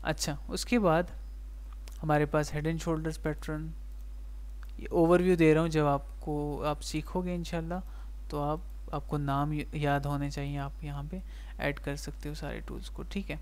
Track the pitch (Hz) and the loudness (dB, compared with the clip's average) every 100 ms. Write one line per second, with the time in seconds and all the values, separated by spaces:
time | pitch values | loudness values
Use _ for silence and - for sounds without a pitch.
0 | - 156 - 147 - 185 - 247 196 160 | -2 0 -2 -2 -4 -4 2 4 6 6
1 | 180 - - - - - - - - - | 4 -4 -10 -10 -10 -10 -10 -10 -10 -6
2 | 156 147 147 156 151 151 151 165 170 156 | 2 4 6 4 2 0 0 0 0 0
3 | 160 151 160 151 - 156 160 - - - | 0 -2 -2 -2 -4 -4 -4 -8 -10 -10
4 | - - - - - - - - - 175 | -10 -10 -10 -10 -10 -10 -10 -10 -2 4
5 | 165 175 180 175 160 156 165 160 147 143 | 8 8 8 8 8 8 6 4 4 4
6 | - - - 147 147 143 151 147 - 156 | 0 -10 -4 -2 -2 -2 -2 -2 -2 -4
7 | - 185 180 175 170 170 165 180 - - | -2 -2 -2 -4 -2 -4 -4 -6 -6 -10
8 | - - - 147 147 156 - - - 151 | -10 -10 -6 -2 0 -2 -4 -10 -6 -6
9 | - 151 143 139 147 151 143 147 147 143 | -2 -2 0 2 2 0 -2 0 2 2
10 | 143 143 143 143 139 143 139 - 151 143 | 2 0 -2 -4 -4 -4 -4 -6 -8 -6
11 | 147 190 - - - - 143 143 - 143 | -6 -6 -8 -10 -10 -2 -2 -2 -4 -4
12 | - - 147 151 147 110 - - - - | -6 -8 -8 -6 -6 -6 -6 -8 -8 -8
13 | - 196 196 151 | -6 -6 -4 -8